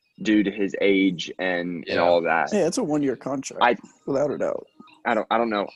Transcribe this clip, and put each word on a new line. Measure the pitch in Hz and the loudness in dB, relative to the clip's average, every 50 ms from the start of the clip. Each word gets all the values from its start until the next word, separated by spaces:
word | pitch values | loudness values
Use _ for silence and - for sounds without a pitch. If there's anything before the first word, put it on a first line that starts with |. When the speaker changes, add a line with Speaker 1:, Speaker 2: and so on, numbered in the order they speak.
| _ _ _ - | _ _ _ -6
Speaker 1:
due | 95 110 107 107 | 0 2 4 4
to | 101 98 | 4 2
his | 95 110 98 92 - - | 0 -2 -4 -4 -2 0
age | - 101 98 95 95 95 90 78 - - - - | 2 4 4 4 4 2 2 -2 -8 -10 -8 -4
and, | 90 92 90 87 87 87 87 | -2 -2 -2 -2 -2 -4 -6
and | 82 - | -8 -6
Speaker 2:
Yeah. | - 98 92 | -4 0 2
Speaker 1:
all | 85 87 87 85 | 4 4 4 4
that. | 82 82 80 82 73 71 | 2 2 2 2 0 0
Speaker 3:
Yeah, | 214 208 165 | 0 0 0
it's | 165 - 277 | 0 0 -2
a | |
one-year | 226 156 151 151 143 131 117 | -2 -2 -2 0 0 -2 -2
contract, | - - 127 139 139 - - - 92 | -4 -6 -8 -8 -6 -8 -10 -4 0
Speaker 1:
I | 113 120 120 - - - _ _ _ | 2 2 2 0 -6 -20 _ _ _
Speaker 3:
without | - 143 135 147 143 | -4 -2 -2 -2 -2
a | 107 - | -2 -2
doubt. | 92 76 - - - _ _ _ - - _ _ _ | -4 -4 -4 -6 -10 _ _ _ -20 -20 _ _ _
Speaker 1:
I | 120 117 | -2 -2
don't, | 107 - - | -2 0 0
I | 107 113 | 0 0
don't | 117 113 | 0 0
know. | 107 104 95 - - | 0 -2 -4 -2 0